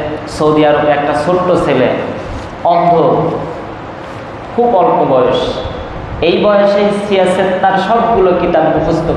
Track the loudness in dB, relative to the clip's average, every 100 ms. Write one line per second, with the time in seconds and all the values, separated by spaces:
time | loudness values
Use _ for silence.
0 | -4 -8 -10 -2 2 4 4 2 2 0
1 | 0 -2 0 0 2 0 2 2 2 0
2 | -6 -8 -8 -10 -10 -4 0 2 4 4
3 | 2 2 -2 -4 -8 -10 -12 -14 -14 -14
4 | -14 -14 -14 -14 -6 0 2 4 2 2
5 | 2 2 2 0 -2 -4 -6 -8 -10 -10
6 | -10 -2 0 2 2 4 4 2 2 0
7 | 0 2 2 2 0 0 0 0 0 0
8 | 2 2 2 2 2 2 2 0 0 -2
9 | -2